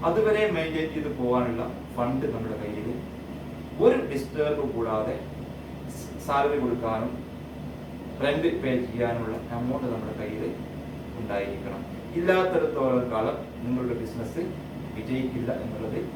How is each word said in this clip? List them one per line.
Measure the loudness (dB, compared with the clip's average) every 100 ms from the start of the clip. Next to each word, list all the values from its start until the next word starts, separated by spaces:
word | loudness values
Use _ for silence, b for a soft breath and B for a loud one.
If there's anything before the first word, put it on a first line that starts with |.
| 4
അതുവരെ | 4 6 6 4 2
മെയിൻറ്റെയിൻ | 0 0 0
ചെയ്ത് | 0 -2 0
പോകാനുള്ള | 2 4 4 0 -2 -6 -6 0
ഫണ്ട് | 2 2 0
നമ്മുടെ | 0 -2 -2
കയ്യിൽ, | -4 -4 -4 -4 -6 -10 -10 -10 -8 -8 -8 6
ഒരു | 6 6 2
ഡിസ്റ്റർബ് | -2 -2 0 2 2 0
കൂടാതെ | 0 0 0 0 -2 -6 -8 -10 -10 -10 -10 -8 -8 -8 -8 0
സാലറി | 4 4 4
കൊടുക്കാനും | 2 2 0 0 0 -4 -8 -10 -10 -8 -8 -8 -10 -10 -8 0
റെന്റ് | 2 4 2 2
പേ | 2 2 0
ചെയ്യാനുള്ള | 0 2 2 -2 -4 -4 -2
എമൗണ്ട് | 0 0 0
നമ്മുടെ | -2 -4 -4
കയ്യിൽ | -4 -2 -4 -4 -8 -8 -8 -8 -8 -6
ഉണ്ടായിരിക്കണം. | -2 -2 -2 -4 -6 -6 -6 -8 -2 2
ഇല്ലാത്തിടത്തോളം | 6 6 6 4 4 4 4 4 4
കാലം | 2 2 0 -6 -6
നിങ്ങളുടെ | 0 0 0 -2
ബിസിനസ് | -4 -4 -4 -2 -4 -4 -8 -8 -8 -6
വിജയിക്കില്ല | -2 0 0 0 -2 -2
എന്നുള്ളത് | -2 -4 -2 -2 -4